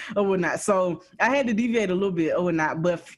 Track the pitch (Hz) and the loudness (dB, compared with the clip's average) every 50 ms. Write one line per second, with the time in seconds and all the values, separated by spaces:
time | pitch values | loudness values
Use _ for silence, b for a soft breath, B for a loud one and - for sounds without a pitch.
0 | B B 208 202 202 196 190 185 170 151 127 - - - 202 185 185 180 165 - | B B -2 0 0 2 2 0 0 0 -2 -2 0 2 2 2 2 0 -2 -4
1 | - - - - 202 226 269 285 269 233 226 202 240 240 226 233 208 185 180 185 | -8 -16 -4 0 0 2 2 2 0 0 0 0 0 0 0 0 0 0 0 0
2 | 196 196 180 170 160 151 120 160 180 180 165 160 156 151 127 160 160 175 170 170 | 0 0 0 0 0 0 0 0 0 0 0 0 0 -2 -2 0 0 0 0 -2
3 | - - - | -6 -14 -12